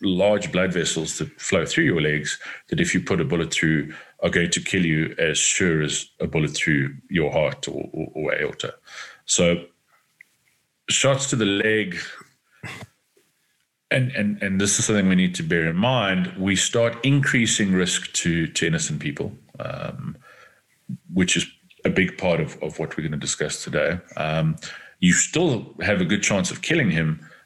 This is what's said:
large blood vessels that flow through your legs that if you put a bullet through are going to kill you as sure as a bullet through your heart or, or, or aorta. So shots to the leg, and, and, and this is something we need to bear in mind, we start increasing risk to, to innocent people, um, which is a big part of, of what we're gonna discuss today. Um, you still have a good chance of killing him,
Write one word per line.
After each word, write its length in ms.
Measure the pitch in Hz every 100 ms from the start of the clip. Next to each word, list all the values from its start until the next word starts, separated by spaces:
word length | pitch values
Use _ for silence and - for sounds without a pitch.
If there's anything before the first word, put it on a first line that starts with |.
large 480 | 98 90 101 104 87
blood 220 | 90 95
vessels 460 | 90 78 82 78 -
that 200 | 78 -
flow 280 | - 95 76
through 180 | -
your 160 | 151 82
legs 380 | 76 76 73 - - - -
that 120 | -
if 140 | 175
you 60 | 180
put 200 | 175 92
a 40 |
bullet 280 | 69 85 78
through 400 | - 80 78 71 - - -
are 60 | 87
going 220 | 87 85
to 100 | 92
kill 240 | - 98
you 300 | 85 78 78 -
as 200 | 82 71
sure 420 | - - 92 80
as 260 | 76 - - -
a 60 | 76
bullet 240 | 80 76
through 440 | - - 73 69 69 -
your 240 | 85 73
heart 340 | 82 71 69 -
or, 200 | 71 -
or, 160 | 80 -
or 200 | 78 76
aorta. 400 | 73 76 - - - - - - -
So 400 | - - 87 85 - _ _ _ _ _ _ _ _ _ _ _ -
shots 400 | - 135 139 -
to 60 | 131
the 100 | 104
leg, 500 | 98 107 107 95 85 - - - _ _ _ - - - _ _ _ _ _ _ _ _ _ _
and, 220 | 135 127
and, 300 | - 104 104
and 180 | 101 95
this 180 | 101 -
is 60 |
something 240 | - 104 95
we 60 |
need 200 | 92 92 90
to 60 |
bear 240 | 80 85 82
in 80 | 85
mind, 580 | 120 127 101 92 90 95
we 180 | 95
start 480 | 98 - 117 117 117
increasing 680 | 135 143 139 131 110 - 101
risk 400 | 92 90 - -
to, 320 | - 90 82 80
to 180 | - 82
innocent 340 | 80 - 76
people, 320 | 73 71 - - - -
um, 600 | - - - - - - - - - _ _ _ - - -
which 200 | 90 90
is 120 | - - - _ - -
a 20 |
big 300 | 95 92 -
part 220 | 92 85
of, 220 | 76 -
of 160 | 76 -
what 180 | 76 -
we're 80 |
gonna 120 | 78 73
discuss 480 | 67 - 73 -
today. 340 | - 73 73 87 - -
Um, 400 | 78 80 80 78 - - - -
you 160 | 180
still 600 | 170 - 151 175 113 - -
have 220 | 95 98
a 20 |
good 180 | 87 101
chance 280 | - 101 90
of 100 | -
killing 300 | - 165 110
him, 360 | 80 80 78 - -